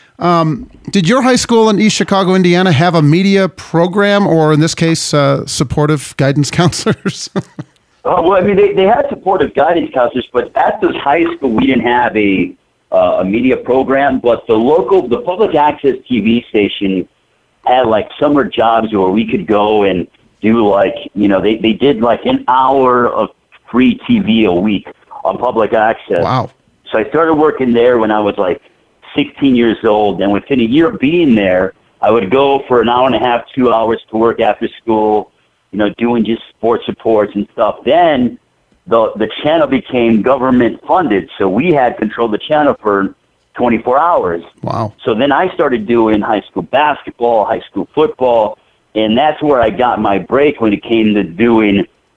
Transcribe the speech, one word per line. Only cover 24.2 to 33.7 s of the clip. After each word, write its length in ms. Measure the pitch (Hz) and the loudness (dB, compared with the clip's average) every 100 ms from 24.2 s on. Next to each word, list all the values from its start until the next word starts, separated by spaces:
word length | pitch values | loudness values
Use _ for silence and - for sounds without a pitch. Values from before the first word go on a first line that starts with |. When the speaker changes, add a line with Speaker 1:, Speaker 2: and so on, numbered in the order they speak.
| 95 113 104 | 0 0 0
Speaker 2:
a 60 | |
week 360 | 87 107 98 - - _ - | 0 -2 -4 -8 -20 _ -8
on 160 | - - | -6 -4
public 360 | 123 113 101 | -4 -2 0
access. 500 | 110 110 110 - 90 | 0 0 -2 -4 -2
Speaker 1:
Wow. 260 | 85 127 113 - _ _ - | -2 -2 -6 -12 _ _ -6
Speaker 2:
So 80 | 113 | -4
I 100 | 104 | -2
started 260 | 147 165 | 0 0
working 380 | 151 156 - 127 | 2 2 0 0
there 260 | 117 123 120 | 2 2 2
when 120 | 107 | 2
I 80 | 107 | 0
was, 180 | 101 101 | 0 -2
like, 240 | 92 87 - _ _ _ - | -4 -4 -10 _ _ _ -8
sixteen 420 | - 143 - 139 123 | -6 -6 -2 0 2
years 280 | 117 101 | 2 0
old. 360 | 113 107 104 90 | 0 2 0 0
And 120 | 98 | -2
within 280 | 101 - 131 | -2 -2 -2
a 40 | |
year 240 | 113 139 165 | 0 2 0
of 120 | 110 | 0
being 340 | 135 175 151 | -2 0 2
there, 380 | 113 95 92 95 - _ _ | 2 2 0 -2 -6 _ _
I 100 | 107 | 0
would 200 | 113 95 | 0 0
go 320 | 131 139 139 - | 0 2 0 0
for 120 | 123 | 0
an 80 | 113 | 2
hour 180 | 123 131 | 2 0
and 80 | |
a 40 | 113 | 0
half, 280 | 123 120 - | -2 -2 -4
two 180 | 135 123 | -2 0